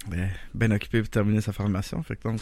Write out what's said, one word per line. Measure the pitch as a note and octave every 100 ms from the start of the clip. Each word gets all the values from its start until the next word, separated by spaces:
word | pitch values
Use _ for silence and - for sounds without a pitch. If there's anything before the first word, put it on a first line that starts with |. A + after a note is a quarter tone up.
| G2+
Mais | E2+ F#2+ F#2 - -
ben | A2+
occupé | G2+ - A#2
pour | G#2
terminer | A2+ G#2 G#2+
sa | G#2
formation. | G2+ G#2 F#2+ - -
Fait | D#3+ G#2+
que |
donc, | A2 A2